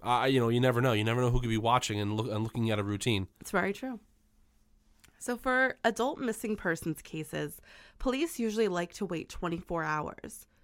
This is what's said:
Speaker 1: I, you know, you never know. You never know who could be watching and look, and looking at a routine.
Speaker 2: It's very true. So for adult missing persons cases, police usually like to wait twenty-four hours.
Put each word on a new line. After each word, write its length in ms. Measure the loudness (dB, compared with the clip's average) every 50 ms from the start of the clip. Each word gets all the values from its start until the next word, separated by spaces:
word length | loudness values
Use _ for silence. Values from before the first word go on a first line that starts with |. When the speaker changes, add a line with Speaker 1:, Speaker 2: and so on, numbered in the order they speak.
| 0
Speaker 1:
I, 240 | 2 2 4 4
you 120 | 4 4 6
know, 100 | 4 4
you 100 | 4 4
never 220 | 4 4 4 4
know. 120 | 4 4 4
You 100 | 4 2
never 160 | 2 2 2
know 100 | 4 4
who 80 | 4 4
could 100 | 2 2
be 80 | 2
watching 420 | 2 4 4 4 4 2 0 0 0
and 160 | 0 0 0
look, 120 | 0 -2 -2
and 140 | -2 -2 -2
looking 260 | -2 -2 0 0 2
at 80 | 2
a 60 | 0 0
routine. 440 | 0 -2 -2 0 0 0 0 -2 -4 _ -14
Speaker 2:
It's 80 | -8 -4
very 220 | -2 0 0 0 -2
true. 260 | -4 -6 -8 -8 -10 -12 _ _ _ _ _ _ _ _ _ _ _ _ _ _ _ _ _ _ _ -20 -20 _ -10
So 160 | -8 -6 -6
for 420 | -4 -2 0 2 2 2 2 0 0 0
adult 360 | 0 2 2 0 -2 -2 -2
missing 360 | -4 -4 -4 -4 -4 -4 -4
persons 460 | -2 -2 -2 -2 -2 -2 -4 -4 -6
cases, 580 | -8 -12 -10 -10 -10 -8 -6 -6 -6 -6 -8 -14 -20 -20 -20 -20 -20 -20 -10
police 420 | -4 -2 -2 0 0 -2 -4 -2 -2
usually 280 | -2 -2 0 2 0
like 260 | 2 2 0 -2 -4 -6
to 120 | -6 -6
wait 240 | -4 -4 -6 -8 -8
twenty-four 540 | -8 -6 -4 -4 -4 -4 -4 -4 -4 -4 -2
hours. 640 | -2 -2 -2 -4 -6 -8 -12 -14 -16 -16 -18 -20 _ _ _